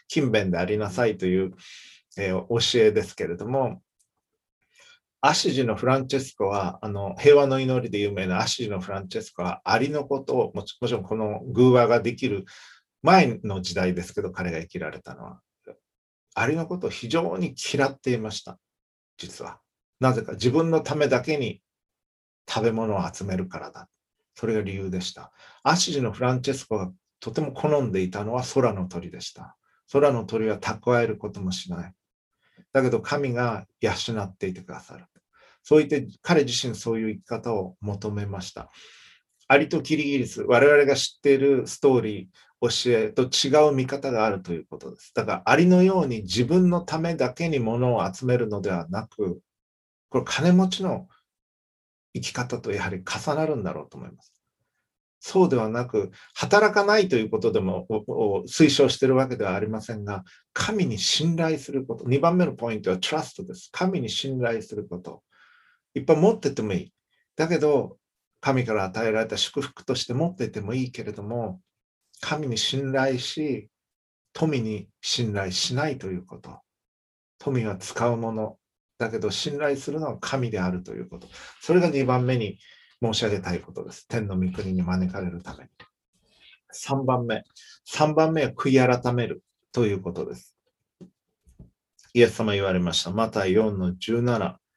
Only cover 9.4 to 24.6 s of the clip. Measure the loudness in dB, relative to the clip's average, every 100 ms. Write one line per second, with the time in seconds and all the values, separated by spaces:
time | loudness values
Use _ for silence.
9.4 | -6 -4 0 0 0 -4 -4 -4 0 0
10.4 | 0 -4 -12 -8 -4 -4 -4 -4 -4 -4
11.4 | -2 6 8 8 6 4 2 -2 -4 -4
12.4 | -8 -18 -20 -20 _ _ 6 6 6 0
13.4 | -6 -6 -4 -2 0 -2 -4 -6 -6 -6
14.4 | -6 -6 -8 -10 -10 -10 -16 -16 -18 -20
15.4 | _ _ -20 -20 _ _ _ _ _ -2
16.4 | 0 0 -2 -6 -6 -6 -2 0 0 -2
17.4 | -4 -6 -4 0 0 0 -2 -2 -4 -10
18.4 | -14 -20 _ _ _ _ _ -18 -18 -14
19.4 | -16 -16 _ _ _ 0 2 2 -4 -2
20.4 | 2 2 2 0 0 0 2 2 0 -2
21.4 | -4 -8 _ _ _ _ _ _ _ _
22.4 | -6 0 0 0 0 -2 -4 -6 -6 -4
23.4 | -4 -10 -14 -16 -20 _ _ _ _ -6
24.4 | -2 -2